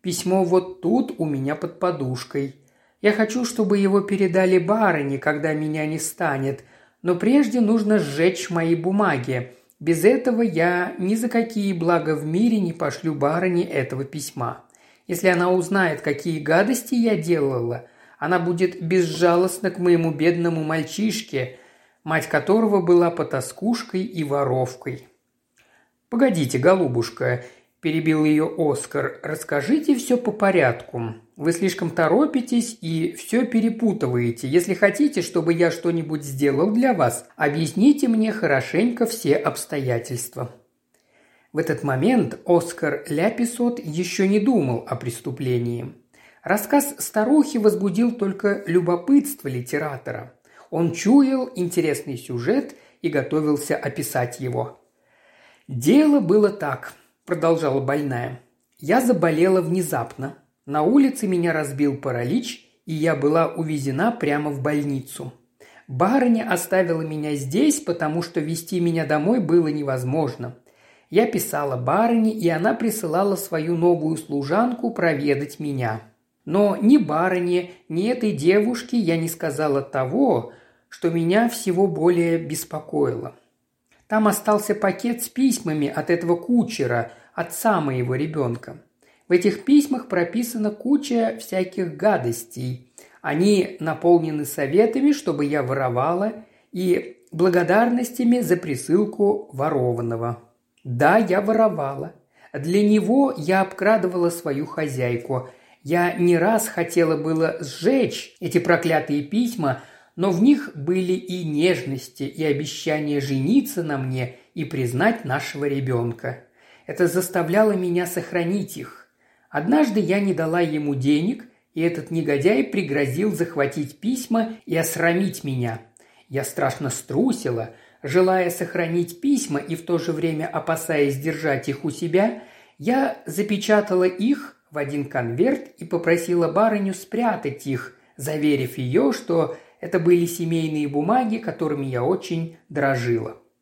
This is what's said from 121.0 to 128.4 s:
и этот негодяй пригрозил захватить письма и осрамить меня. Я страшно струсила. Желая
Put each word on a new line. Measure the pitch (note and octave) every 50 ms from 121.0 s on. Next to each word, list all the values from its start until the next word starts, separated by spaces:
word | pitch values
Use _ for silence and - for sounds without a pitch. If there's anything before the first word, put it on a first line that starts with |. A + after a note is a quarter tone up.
| B2+ C#3+ D3 D3+ E3+ A3 C4+ - - - _ _ _ _ -
и | D#3
этот | E3 E3+ E3+ - - -
негодяй | E3 E3 C#3+ D3 C#3+ C#3 D3 F#3+ A3+ C4+ -
пригрозил | - - G3+ E3+ C#3 C#3 D3 C#3+ B2+ B2+ E3 G#3 G#3+ E3+
захватить | D#3 F3 E3+ - D3 C#3 C#3 - D3+ C#3+ - - _
письма | - A#3 C4 - - - A3+ A3+ A3 A3+ - - -
и | - E3
осрамить | E3 D#3+ - - E3+ E3 E3+ F3 F#3 G3 E3 - - -
меня. | C#3 C3 B2 A#2+ A#2 A2 G#2+ - _ _ _ _ _ _ _ _
Я | - C3 C#3 C3+
страшно | - - - C#3 C3 - - D3 B2
струсила. | - - - - C3 D#3+ B3 C4 - - - C3 A#2+ A2+ A2+ - - - - _ _ _ -
Желая | C3+ D3 F#3 F#3 F#3 F#3 F#3